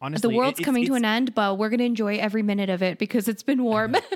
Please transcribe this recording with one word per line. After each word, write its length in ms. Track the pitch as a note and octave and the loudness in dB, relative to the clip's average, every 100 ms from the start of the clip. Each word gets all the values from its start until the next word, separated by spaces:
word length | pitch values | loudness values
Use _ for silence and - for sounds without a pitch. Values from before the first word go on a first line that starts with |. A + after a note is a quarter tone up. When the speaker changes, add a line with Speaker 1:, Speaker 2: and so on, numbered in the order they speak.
Speaker 1:
Honestly, 280 | C3+ D#3 A#3 | -6 -2 0
Speaker 2:
The 60 | A3+ | 2
world's 240 | C4 C4+ | 0 0
Speaker 1:
it, 20 | |
it's, 40 | C#4+ | 0
Speaker 2:
coming 200 | B3 A#3+ | 0 2
to 60 | |
Speaker 1:
it's 60 | B3+ | 0
Speaker 2:
an 80 | A3 | 0
end, 280 | A3+ B3+ | 0 0
but 240 | A3+ G3+ G3 | 0 0 0
we're 120 | G#3+ | 0
gonna 140 | A#3+ B3 | 0 0
enjoy 320 | A3 G#3 G#3 | 0 -2 -2
every 260 | G#3+ A3 | 0 0
minute 260 | G#3 G3+ F#3+ | 0 0 0
of 140 | F3+ | 0
it 140 | F#3 - | 0 -2
because 300 | G#3+ A#3+ G3+ | -2 0 0
it's 140 | G#3+ | -2
been 200 | - B3+ | 0 0
warm. 320 | A#3+ G#3+ A3 D#4 - | 2 2 2 0 -2